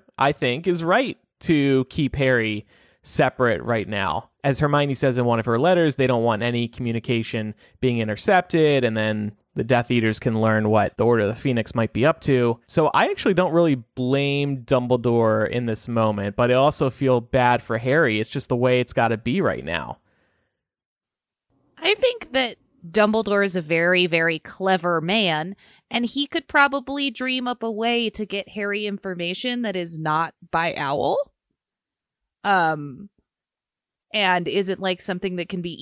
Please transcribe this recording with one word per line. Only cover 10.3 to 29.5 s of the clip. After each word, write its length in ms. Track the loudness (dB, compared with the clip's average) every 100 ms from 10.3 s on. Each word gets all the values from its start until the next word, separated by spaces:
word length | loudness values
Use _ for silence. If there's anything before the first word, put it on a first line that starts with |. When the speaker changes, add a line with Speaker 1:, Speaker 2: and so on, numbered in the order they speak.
| 2
Speaker 1:
learn 280 | 2 2 4
what 260 | 2 2 0
the 80 | 2
Order 180 | 4
of 60 | 2
the 100 | -2
Phoenix 320 | -2 -2 -2
might 200 | -2 -2
be 120 | 0 0
up 160 | 0
to. 380 | 0 2 2 -2 -2
So 200 | 0 2
I 160 | 2 0
actually 240 | 0 0
don't 200 | 2 2
really 220 | 4 4 2
blame 840 | -4 -6 0 0 0 0 -2 -4
Dumbledore 880 | 0 0 2 0 2 2 2 2 0
in 160 | -2 -2
this 220 | -4 -2
moment, 480 | 0 0 0 -4 0
but 160 | 2
I 40 | 4
also 340 | 2 2 -2
feel 320 | 0 0 0
bad 400 | 2 2 4 2
for 140 | 0 -4
Harry. 420 | 0 2 2 0
It's 100 | -2
just 200 | -6 -4
the 60 | 0
way 240 | 2 2
it's 140 | 2
gotta 240 | 0 0 0
be 240 | -2 0
right 240 | 0 -2 -4
now. 320 | -6 -6 -14 _ _ _ _ _ _ _ _ _ _ _ _ _ _ _ _ _ -6
Speaker 2:
I 160 | -2 0
think 360 | 0 -2 -6
that 240 | -4 -4 -8 _ _ -4
Dumbledore 560 | 2 2 2 0 0
is 120 | 0 -2
a 60 |
very, 440 | -2 2 4 2 2
very 340 | 2 0 -2
clever 640 | -10 -4 0 0 0 -2
man, 540 | 0 0 0 0 -4 -12 _ _ -8
and 160 | -4 -4
he 220 | -4 -4
could 200 | -6 -2
probably 640 | 2 2 0 -6 -4 -4
dream 380 | -4 -4 -4 -4
up 160 | -6
a 80 | -6
way 380 | -2 -2 0 -2
to 140 | -4 -6
get 240 | -6 -8
Harry 360 | -8 -6 -4 -6
information 760 | -6 -8 -6 -6 -6 -6